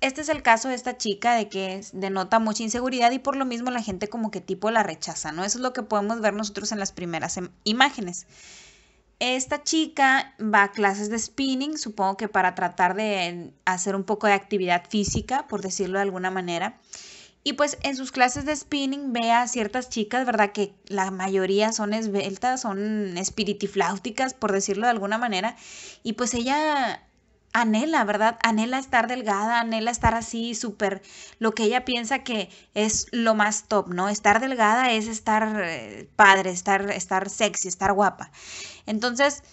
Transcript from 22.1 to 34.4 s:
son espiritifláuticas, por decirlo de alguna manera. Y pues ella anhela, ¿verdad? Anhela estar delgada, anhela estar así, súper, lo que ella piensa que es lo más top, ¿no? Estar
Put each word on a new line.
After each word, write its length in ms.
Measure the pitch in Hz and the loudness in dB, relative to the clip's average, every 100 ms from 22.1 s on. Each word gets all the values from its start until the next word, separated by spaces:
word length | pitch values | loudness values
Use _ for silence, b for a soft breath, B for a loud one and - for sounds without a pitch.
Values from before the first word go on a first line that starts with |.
| 196 196 196 247 262 | -2 -2 -2 -2 -2
son 580 | 233 196 208 214 196 175 | -4 -4 -2 -2 -4 -4
espiritifláuticas, 1120 | 185 - 202 202 196 196 190 196 247 220 262 | -6 -2 -2 -2 -2 0 0 0 -6 -2 -4
por 180 | - 214 | -2 -2
decirlo 360 | 196 196 196 240 | 0 0 0 0
de 40 | |
alguna 280 | 233 196 220 | 0 -2 -2
manera. 360 | 240 190 214 247 B B B B | -2 -2 -4 -6 B B B B
Y 120 | 233 | -8
pues 200 | 220 247 | -2 -2
ella 720 | 247 240 285 311 285 233 - _ _ _ _ _ | -2 0 2 2 2 0 -4 _ _ _ _ _
anhela, 500 | - 226 214 302 311 | 0 2 2 2 2
¿verdad? 360 | 208 208 220 226 | 2 2 2 4
Anhela 380 | 226 220 226 262 | 2 2 0 -2
estar 280 | 269 240 226 | 0 2 2
delgada, 520 | 254 220 196 214 233 | -2 0 0 2 0
anhela 320 | 233 226 220 | 0 0 -2
estar 240 | 233 233 226 | 2 2 2
así, 400 | 226 233 233 220 | -2 -6 -6 -4
súper, 480 | 233 202 202 190 B B B B | -6 -2 -2 -2 B B B B
lo 140 | 226 | 0
que 140 | 220 220 | 2 2
ella 200 | 247 247 | 2 0
piensa 380 | 240 226 269 | -2 -2 -4
que 260 | 262 226 180 B B | -2 -4 -4 B B
es 320 | - 214 - - | -2 0 0 -2
lo 240 | 240 226 220 | 0 2 4
más 320 | 208 214 - | 2 0 0
top, 220 | 208 190 | 0 0
¿no? 200 | 175 190 | -2 -2
Estar 320 | 208 208 214 | 2 4 4